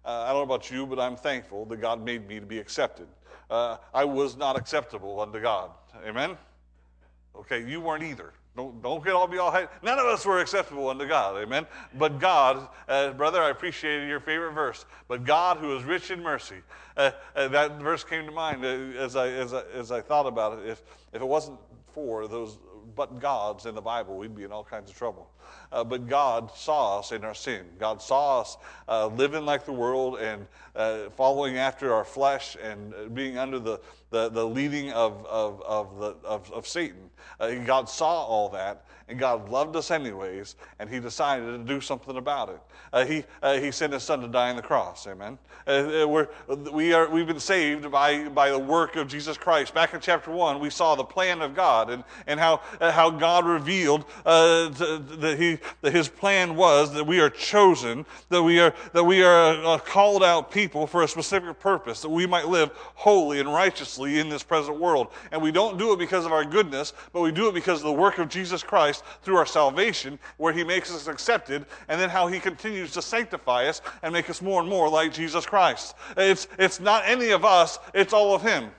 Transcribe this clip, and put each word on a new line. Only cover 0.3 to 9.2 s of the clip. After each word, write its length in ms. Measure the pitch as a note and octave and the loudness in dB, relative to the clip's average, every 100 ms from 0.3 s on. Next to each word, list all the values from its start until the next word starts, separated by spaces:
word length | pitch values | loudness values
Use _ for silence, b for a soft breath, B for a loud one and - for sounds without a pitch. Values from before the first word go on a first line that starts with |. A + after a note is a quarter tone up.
| C#3 | -4
know 180 | C#3 B2+ | -2 -4
about 160 | - | -6
you, 160 | B2+ C3+ | -10 -8
but 120 | B2+ | -4
I'm 160 | B2 A#2+ | -6 -4
thankful 500 | D3+ C3 A2 G2+ A2 | -6 -6 -8 -14 -12
that 120 | A2+ | -8
God 260 | A2+ A#2 | -6 -6
made 240 | A2 A#2+ G2+ | -6 -10 -12
me 120 | G#2+ | -16
to 60 | G2+ | -14
be 120 | A2 | -14
accepted. 500 | G2+ - C#3 - E2+ _ B B B | -10 -4 -4 -6 -20 _ B B B
Uh, 260 | A2+ A#2+ A2+ b | -4 -4 -6 b
I 100 | C3 | -2
was 320 | C#3+ C3+ C#3 B2 | -2 0 -4 -4
not 220 | C#3 C3 | -4 -4
acceptable 640 | A#2+ D3+ - G#2+ G2 G2+ | -4 -6 -6 -14 -12 -8
unto 180 | G#2 G#2+ | -8 -4
God. 300 | A#2 G2+ F2+ - _ A2+ | -4 -4 -6 -18 _ -18
Amen? 320 | G#2 A2 D#3 F3 _ _ _ _ _ _ _ _ _ G#2 | -12 -6 -8 -8 _ _ _ _ _ _ _ _ _ -20
Okay, 280 | G#2 A#2+ | -10 -8
you 160 | A#2 D#3+ | -8 -8
weren't 240 | E3 D#3 | -8 -8
either. 300 | D#3+ A#2+ D#2 _ _ B2 | -8 -14 -18 _ _ -14
Don't, 260 | C3 A#2 | -14 -10
don't 220 | A#2+ D#3 | -8 -4
get 100 | D#3 | 0
all, 140 | F3+ | 0